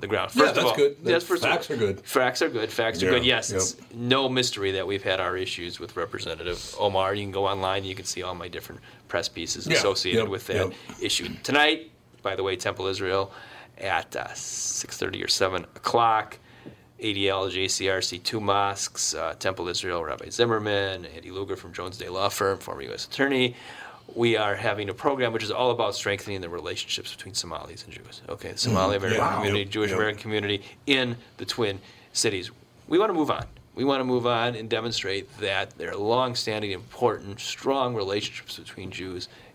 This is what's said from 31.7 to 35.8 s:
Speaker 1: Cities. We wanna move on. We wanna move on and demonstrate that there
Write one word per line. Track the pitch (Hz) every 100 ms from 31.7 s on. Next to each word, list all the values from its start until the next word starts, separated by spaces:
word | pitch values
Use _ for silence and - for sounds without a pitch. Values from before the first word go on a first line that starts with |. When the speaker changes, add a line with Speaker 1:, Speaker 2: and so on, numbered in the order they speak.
| 98 - - -
Speaker 1:
Cities. | - 113 95 90 - - - -
We | 165
wanna | 214
move | 170 135
on. | 76 - - - -
We |
wanna | 135 135
move | 127 123 120
on | 117 123 113
and | 113
demonstrate | 113 117 110 95 98 - -
that | 98 98 95
there | -